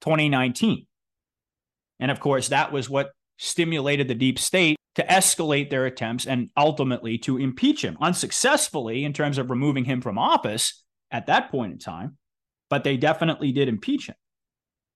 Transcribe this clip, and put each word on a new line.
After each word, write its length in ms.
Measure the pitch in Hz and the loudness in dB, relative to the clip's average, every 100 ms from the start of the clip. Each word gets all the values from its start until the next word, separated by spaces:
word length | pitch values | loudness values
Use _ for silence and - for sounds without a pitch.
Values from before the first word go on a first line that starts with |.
twenty 280 | 156 156 147 | 0 2 4
nineteen. 580 | 131 127 - 220 - - _ _ _ _ _ _ _ _ _ _ - | 2 2 2 2 0 -4 _ _ _ _ _ _ _ _ _ _ -4
And 100 | 127 | -2
of 100 | 131 | 0
course, 280 | 143 135 120 | 0 0 2
that 240 | 139 147 | 0 0
was 160 | 139 127 | -2 -2
what 220 | 139 139 _ _ - | -2 -2 _ _ -10
stimulated 680 | - - 165 156 139 143 131 | -6 0 0 0 0 0 0
the 80 | |
deep 240 | 117 131 127 | 2 2 0
state 380 | - 185 160 151 _ | 0 2 4 2 _
to 100 | - | -4
escalate 680 | 165 190 - - 156 143 143 | 4 4 4 0 0 0 0
their 160 | 135 131 | 0 -2
attempts 400 | 127 113 120 139 | -2 -6 -4 -4
and 240 | 127 110 143 | -4 -2 2
ultimately 640 | 151 147 131 123 113 117 | 2 2 -2 -2 -4 -4
to 200 | - 127 | -2 -2
impeach 440 | 135 127 269 302 | -2 2 2 2
him, 140 | 92 78 | -2 -2
unsuccessfully 1040 | 175 180 - - 254 285 - 151 113 123 | -2 0 -2 0 2 2 0 -4 -4 -4
in 80 | 147 | -4
terms 260 | 143 147 139 | 0 0 0
of 120 | 127 | -2
removing 340 | 123 143 135 | 0 0 0
him 160 | 123 127 | 0 -2
from 180 | 123 101 | -2 -2
office 640 | 220 330 110 110 - - _ _ - | 2 2 0 -2 -2 -4 _ _ -10
at 160 | 120 - | -8 0
that 240 | 220 254 | 0 0
point 220 | 135 107 | -4 -4
in 60 | - | -8
time. 400 | - 82 127 - _ _ _ _ - | -12 -10 -12 -14 _ _ _ _ -4
But 140 | 143 | -2
they 120 | 143 131 | 0 2
definitely 560 | 147 156 160 - 147 | 2 2 0 0 -2
did 160 | 139 135 | 0 0
impeach 400 | 202 - 285 - | 0 -2 -4 -6
him 60 | - _ _ _ _ _ _ _ | -18 _ _ _ _ _ _ _